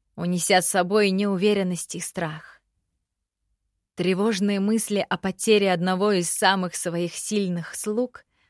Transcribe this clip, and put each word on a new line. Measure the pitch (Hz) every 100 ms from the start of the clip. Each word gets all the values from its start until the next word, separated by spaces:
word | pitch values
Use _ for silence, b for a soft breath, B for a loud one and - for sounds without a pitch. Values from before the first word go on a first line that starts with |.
| _ -
унеся | 175 180 - 180
с | 170
собой | 196 180 208 202
неуверенность | 190 202 190 208 202 185 175 -
и | 170
страх. | - - 160 156 - - _ _ _ _ _ _ _ _ _ _ _ _ _
Тревожные | - 180 185 220 196 202 202
мысли | 196 226 - 202 -
о | 180
потере | 190 185 - 208 196
одного | 180 180 185 208
из | 196 170
самых | - 196 196 180
своих | - 175 170 175
сильных | - - 208 190 175 160
слуг | - 214 214 247 - _ _